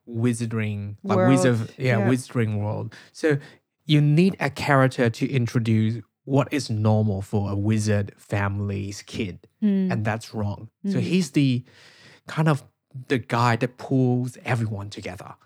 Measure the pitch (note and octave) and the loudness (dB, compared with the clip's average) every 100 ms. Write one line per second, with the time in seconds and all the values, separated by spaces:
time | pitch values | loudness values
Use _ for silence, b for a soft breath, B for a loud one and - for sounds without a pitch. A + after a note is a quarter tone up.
0 | - A2+ B2 A2+ A#2 A2+ G#2+ G2+ G2+ G2+ | -10 -2 0 0 -4 -4 -4 -6 -8 -8
1 | G3 - A#2 C3+ C3 A#2 A2+ - C3 A#2 | -2 2 4 6 4 2 -2 -4 0 2
2 | A#2 B2+ - B2+ A2 G#2 G#2 G#2 A2 B | 2 0 0 -2 -2 -2 -4 -6 -8 B
3 | B - D#3+ C#3+ B B _ _ - D3 | B -2 0 0 B B _ _ 2 4
4 | D3 D3+ F#3+ - C#3 - - C3+ C3 - | 4 4 4 2 -4 -2 2 4 4 2
5 | A#2+ - C3 C#3 A#2 C3 A2+ A2 A2 A#2 | 0 0 -2 -2 0 0 2 2 2 -2
6 | - _ C#3 C3+ C3+ D3 - A2 G#2+ G#2+ | -10 _ -2 0 2 -2 -2 0 2 4
7 | G#2+ F#2+ F#2+ G#2+ G2+ G2+ G2+ A2 G#2 G2+ | 2 -2 -2 -2 -2 -2 0 0 2 0
8 | G2+ - - G2+ G2+ G2+ G2+ G2 G2 G2+ | -2 -10 -6 -2 -2 -2 -4 -4 -6 -10
9 | - - G#2+ F2 _ - G#3 G3 F#3 A2+ | -10 -6 -6 -8 _ -2 0 2 0 -2
10 | G#2+ A2 - A2+ G#2 G2+ A2 _ G3+ F#3+ | -2 -4 -6 -6 -6 -6 -12 _ -4 -2
11 | A#2 F3+ E3 D#3 C#3 B2 - b b b | 0 0 0 2 2 2 -4 b b b
12 | b b - - D#3+ C#3+ - _ _ C3 | b b -8 -2 0 0 -4 _ _ -12
13 | B2+ C3 - A#2 A#2+ A2+ B2+ - - C3 | -4 -4 -2 0 2 2 -2 -6 -2 0
14 | B2+ B2 B2 - - A#2 A2 G2 G2+ G#2 | 2 0 -4 -8 -4 -2 -2 -6 -12 -12
15 | G2+ F#2 - - | -12 -12 -16 -20